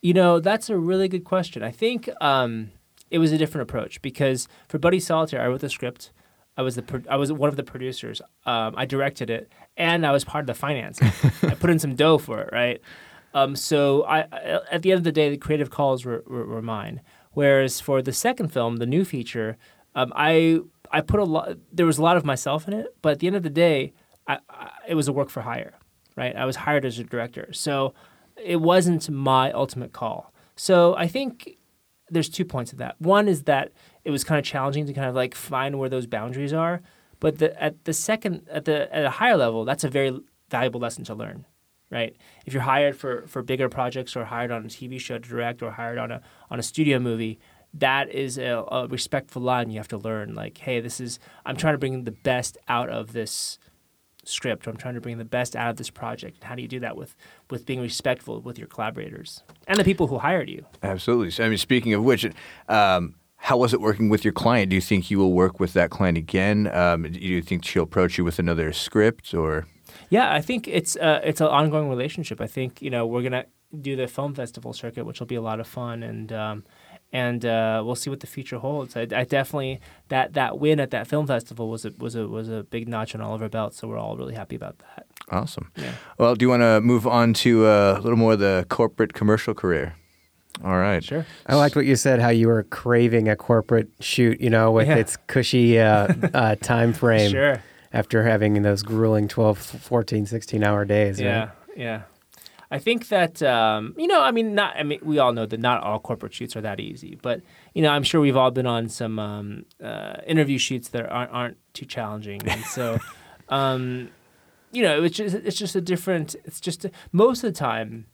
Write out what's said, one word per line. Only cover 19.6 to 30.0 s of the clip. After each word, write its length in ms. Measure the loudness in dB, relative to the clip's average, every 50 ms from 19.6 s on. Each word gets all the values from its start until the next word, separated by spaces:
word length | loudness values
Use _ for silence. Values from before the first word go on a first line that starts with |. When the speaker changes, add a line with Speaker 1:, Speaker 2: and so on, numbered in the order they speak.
| _ _ _ _ _ _ _
Speaker 1:
um, 180 | -4 -4 -2 0
I, 440 | 0 2 4 6 6 6 6 4 2 0 -4 _ _ _ -4
I 100 | -2 -2
put 180 | 0 0 0 2
a 40 | 2
lot. 340 | 2 0 -2 -2 -4 -10 -12 -16 _
There 160 | 0 2 2 4
was 100 | 4 4
a 60 | 4
lot 120 | 4 4
of 100 | 4 4
myself 420 | 0 -2 -2 -2 -2 -4 -4 -4 -4
in 80 | -6
it, 200 | -6 -8 -10 -14 _
but 120 | 0 0 0
at 60 | 2
the 80 | 0 0
end 80 | 0
of 60 | 0
the 80 | -2 -2
day, 440 | 2 4 4 4 4 2 0 -4 _ _ _ _ _ _ _ -6
I, 100 | -6 -6 _ _
I, 180 | -20 -18 -18 -18 -18 -18 -8 -4
it 60 | -2
was 140 | 0 0 0
a 40 | -2
work 160 | -2 -4 -4
for 100 | -6 -10
hire, 320 | -8 -8 -8 -8 -10 -12 -16 _ _ _ _ _ _ _ _
right? 200 | -8 -6 -6 -4
I 100 | -4 -4
was 120 | -4 -4 -4
hired 280 | -2 0 0 0 0
as 140 | -2 -6 -8
a 40 | -10
director, 480 | -8 -6 -6 -6 -6 -10 -14 -14 -12 -10
so 420 | -8 -6 -4 -2 -2 -2 -2 -4 _ -20 _ _ _ _ _ _ -16
it 240 | -6 -2 -2 2
wasn't 480 | 2 4 4 4 4 4 0 0 -2 -4
my 420 | -6 -2 0 2 4 4 4 2
ultimate 420 | 0 -2 -4 -4 -4 -10 -12 -12 _
call. 380 | -8